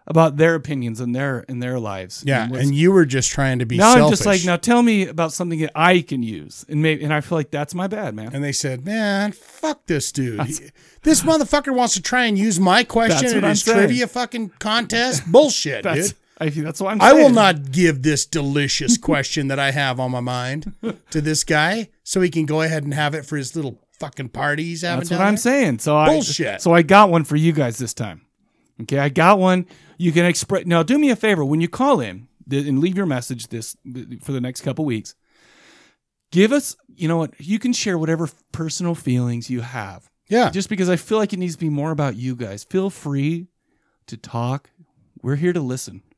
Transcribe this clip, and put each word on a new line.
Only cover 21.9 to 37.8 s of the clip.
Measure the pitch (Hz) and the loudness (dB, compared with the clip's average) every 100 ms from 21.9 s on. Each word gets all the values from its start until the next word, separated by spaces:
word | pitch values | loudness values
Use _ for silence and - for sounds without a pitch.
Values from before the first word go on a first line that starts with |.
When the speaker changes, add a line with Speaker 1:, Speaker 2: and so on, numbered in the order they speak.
| _ | _
Speaker 2:
so | - 190 | -6 -2
he | 180 | 0
can | 165 151 | 0 -2
go | 156 | 0
ahead | 160 160 | -2 -2
and | 147 143 | -4 -2
have | 147 | -2
it | 151 139 | -4 -8
for | 151 | -8
his | 127 165 | -6 -8
little | 139 - _ - | -8 -10 _ -14
fucking | - - 131 | -14 -12 -12
party | - 147 147 | -6 -4 -4
he's | 170 165 | -6 -8
having | 175 170 | -6 -4
Speaker 1:
That's | 170 | -4
what | 175 | 0
Speaker 2:
down | 196 | 0
Speaker 1:
I'm | 208 | 2
Speaker 2:
there. | |
Speaker 1:
saying. | 240 277 208 117 | 0 2 2 0
So | - 151 | 0 2
Speaker 2:
Bullshit. | 156 311 233 147 127 98 | 4 4 0 -4 -4 -2
Speaker 1:
I, | |
so | 175 | 4
I | 170 | 6
got | 156 196 208 | 8 8 8
one | 170 143 | 4 2
for | 147 | 2
you | 165 | 2
guys | 156 127 107 | 2 0 -2
this | 120 | -8
time. | - 107 82 _ _ _ _ _ - | -8 -10 -10 _ _ _ _ _ -16
Okay, | 113 139 | -6 -2
I | 143 | 0
got | 139 170 202 | 2 4 6
one. | 185 185 180 - _ - | 4 2 -2 -14 _ -4
You | 175 | 0
can | 160 175 | 2 2
express. | - - 196 175 | 0 -2 -4 0
Now, | 170 | 0
do | 160 285 | 2 2
me | 294 | 2
a | 226 | 2
favor. | 220 185 139 | 2 0 0
When | 156 | 0
you | 165 | -2
call | - 277 233 | 0 2 2
in | 110 92 120 _ - | 0 -8 -16 _ -6
th-, | 139 143 | -4 0
and | 135 | 0
leave | 175 185 | 0 0
your | 185 | -2
message | 131 120 123 - | -2 -4 -10 -10
this | 117 - - 135 | -12 -12 -14 -16
th-, | 127 - 120 | -16 -14 -16
for | - | -8
the | 135 | -6
next | 123 123 | -6 -8
couple | - 131 | -8 -4
weeks, | 151 110 - - _ _ _ _ _ _ _ _ _ _ _ | -4 -4 -8 -20 _ _ _ _ _ _ _ _ _ _ _
give | 170 214 | 2 4
us, | 285 - - _ - | 2 -2 -10 _ -8
you | 165 | -2
know | 165 | -2
what, | 160 - | -4 -8
you | 143 214 | -6 -4
can | 247 | -2
share | 247 | -2